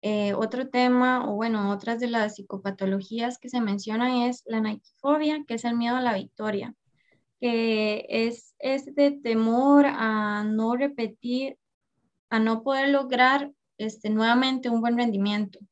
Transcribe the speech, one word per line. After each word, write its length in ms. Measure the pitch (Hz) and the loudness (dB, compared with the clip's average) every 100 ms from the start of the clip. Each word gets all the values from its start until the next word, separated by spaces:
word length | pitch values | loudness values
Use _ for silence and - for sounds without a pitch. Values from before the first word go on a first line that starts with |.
eh, 320 | 208 208 208 | -2 -2 -2
otro 340 | 202 220 247 269 | -2 -4 -4 -4
tema, 580 | 247 247 247 254 254 240 | 0 2 4 2 2 -2
o 100 | 208 | -4
bueno, 340 | 226 220 202 | -2 0 -2
otras 300 | 202 202 233 | -2 -4 -4
de 60 | 247 | -2
las 280 | 233 214 | 0 -2
psicopatologías 1040 | 208 196 196 196 190 190 196 190 226 233 247 | -4 -12 -8 -8 -4 -2 -2 -4 -6 -6 -6
que 100 | 247 | -6
se 140 | 247 | -4
mencionan 500 | 220 202 196 220 247 247 | -2 -2 -4 -2 0 0
es 180 | 240 254 | 0 -2
la 160 | - 220 | -6 -4
naquifobia, 840 | 214 214 _ _ 277 302 302 302 294 | -2 -6 _ _ 0 2 2 -2 -6
que 60 | |
es 100 | 233 | -6
el 100 | 240 | -4
miedo 220 | 233 233 254 | -2 0 0
a 60 | |
la 100 | 247 202 | 0 -2
victoria, 580 | 190 _ 214 202 190 - _ _ _ _ _ _ | -6 _ -6 -4 -8 -14 _ _ _ _ _ _
que 640 | 247 233 226 220 214 214 - | -2 0 0 0 0 -2 -4
es 440 | 226 233 240 _ _ | -2 -2 -4 _ _
este 520 | 262 269 277 285 285 | -4 -4 -4 2 2
temor 760 | 285 240 226 226 233 269 285 285 | 2 -2 2 2 4 6 8 6
a 580 | - 226 214 214 208 | 2 -2 0 0 -2
no 320 | 214 214 226 247 | -2 0 0 0
repetir, 800 | 277 285 220 226 240 247 269 - _ _ _ _ _ _ _ | -2 -2 -8 -6 -6 -4 -4 -10 _ _ _ _ _ _ _
a 120 | 226 | 0
no 220 | 220 226 | 2 0
poder 280 | 226 269 277 | -2 0 2
lograr, 600 | 277 254 247 254 277 285 - _ _ | 2 0 4 4 4 -2 -12 _ _
este, 320 | 220 214 214 | -8 -6 -2
nuevamente 580 | 214 226 240 262 262 254 | 0 4 4 2 0 -2
un 140 | 233 | 0
buen 160 | 233 240 | 0 0
rendimiento. 640 | 240 196 202 208 202 - - | 0 0 0 0 -4 -8 -20